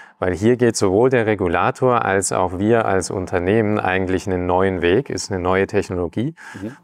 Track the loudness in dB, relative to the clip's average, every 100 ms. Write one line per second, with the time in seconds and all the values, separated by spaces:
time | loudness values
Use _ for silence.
0 | -20 _ -4 0 2 4 2 2 2 4
1 | 4 2 0 0 0 0 0 0 0 2
2 | 2 0 0 0 -2 0 2 2 2 0
3 | -2 -6 -4 -2 2 2 2 0 0 -2
4 | 0 -2 -2 -4 0 0 0 0 2 2
5 | 0 -6 -6 -4 0 0 0 -2 -2 -4
6 | -4 -4 -6 -6 -16 -12 -12 -12